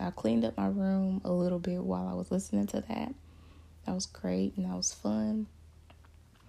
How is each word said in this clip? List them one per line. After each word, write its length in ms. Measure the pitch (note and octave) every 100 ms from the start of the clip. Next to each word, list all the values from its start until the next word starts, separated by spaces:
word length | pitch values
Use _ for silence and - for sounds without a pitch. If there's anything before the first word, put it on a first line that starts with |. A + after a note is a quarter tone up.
I 100 | F3+
cleaned 340 | - A3 A3+
up 120 | A3+ G#3+
my 100 | G3
room 540 | G3 F#3+ F#3+ F#3+ F#3+
a 60 | F3+
little 300 | F3+ F3+ F3+
bit 240 | F3+ F3+
while 240 | F#3+ F3+ F#3
I 60 |
was 180 | F3+ F#3
listening 340 | F#3 - G3+ G3+
to 120 | -
that. 340 | - - - - - - - - - - -
That 80 |
was 120 | F#3 -
great 500 | - F#3 F#3 G3 G3
and 100 | F#3
that 100 | F3+
was 160 | F3+
fun. 540 | - G#3+ G#3+ G#3+ G#3+ G#3 - - - - - - - - -